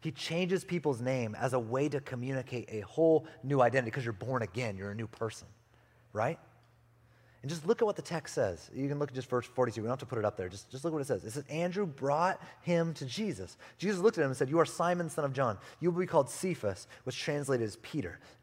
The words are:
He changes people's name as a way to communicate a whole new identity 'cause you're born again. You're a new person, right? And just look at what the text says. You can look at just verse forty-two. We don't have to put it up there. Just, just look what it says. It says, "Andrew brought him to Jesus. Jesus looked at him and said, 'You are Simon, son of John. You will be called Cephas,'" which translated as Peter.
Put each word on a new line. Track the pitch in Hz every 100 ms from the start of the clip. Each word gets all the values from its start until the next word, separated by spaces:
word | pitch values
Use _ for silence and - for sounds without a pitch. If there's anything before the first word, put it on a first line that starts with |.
He | 160
changes | - - 165 180 185 -
people's | 175 151 120
name | 127 131 110
as | 107 131
a | 127
way | 110 127 147
to | 139
communicate | - 127 127 131 127 123 110
a | 110
whole | 98 - 165 156 160 -
new | 131 139
identity | 120 131 113
'cause | 139
you're | 117
born | 98 117 127
again. | 104 127 117 95
You're | 101
a | 107
new | 110
person, | - 110 - - - _ _ _ _ _
right? | 107 123 165 - - _ _ _ _ _ _ - -
And | 139
just | 165 160
look | 233
at | 214
what | 196
the |
text | - 165 -
says. | 151 104 85 -
You | - 139
can | 143
look | 147
at | 127
just | -
verse | 123 -
forty-two. | - 120 113
We | 110
don't |
have | 135
to | 113
put | 117
it | 104
up | -
there. | 92
Just, | 98 -
just | 131
look | 160
what | 156
it | 139
says. | 101
It | 104
says, | 131 139
"Andrew | 156 175 180 185
brought | 131 135 147 185 - - -
him | - 170 165 151
to | 131
Jesus. | 175 214 101 92 - - -
Jesus | 185 185
looked | 202 165
at | 139
him |
and | 131
said, | 135
'You | 165
are | 151
Simon, | - 170 175 160
son | 160
of | 143
John. | 131 123 101 - -
You | 170
will | 175
be | 180
called | 160 127
Cephas,'" | - 185 165 101 92 - - 127
which | -
translated | - 147 139 127 110
as | -
Peter. | - 151 90 - - -